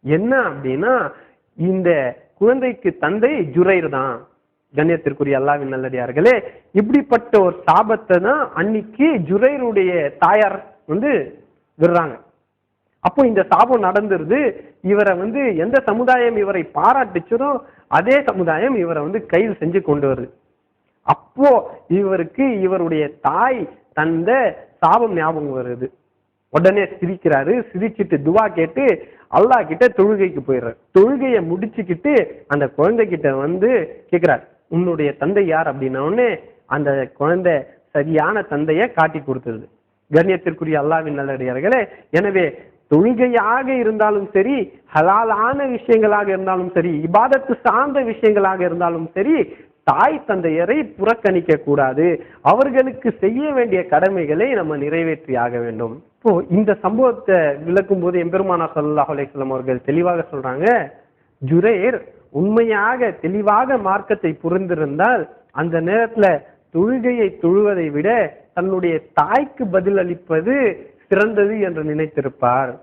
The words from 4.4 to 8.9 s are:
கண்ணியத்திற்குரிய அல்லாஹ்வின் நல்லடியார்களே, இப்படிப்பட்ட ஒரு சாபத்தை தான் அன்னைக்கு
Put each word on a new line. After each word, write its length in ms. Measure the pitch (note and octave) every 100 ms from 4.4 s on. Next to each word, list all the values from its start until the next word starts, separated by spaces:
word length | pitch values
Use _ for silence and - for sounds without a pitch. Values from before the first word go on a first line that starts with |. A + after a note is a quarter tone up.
| _ _ _
கண்ணியத்திற்குரிய 640 | C#3 D#3 E3 - C#3 C#3+ C#3
அல்லாஹ்வின் 360 | C#3 D3 C#3
நல்லடியார்களே, 680 | C3 C3 B2+ B2 B2+ G3+ B3 - - _
இப்படிப்பட்ட 720 | F#3+ G#3+ C4+ C#4+ A#3 A3+ G#3+
ஒரு 200 | F#3 F3 -
சாபத்தை 540 | E3 A3 A3 A3 F3+
தான் 320 | F#3+ D4 C#4
அன்னைக்கு 500 | - F#3+ A3 G#3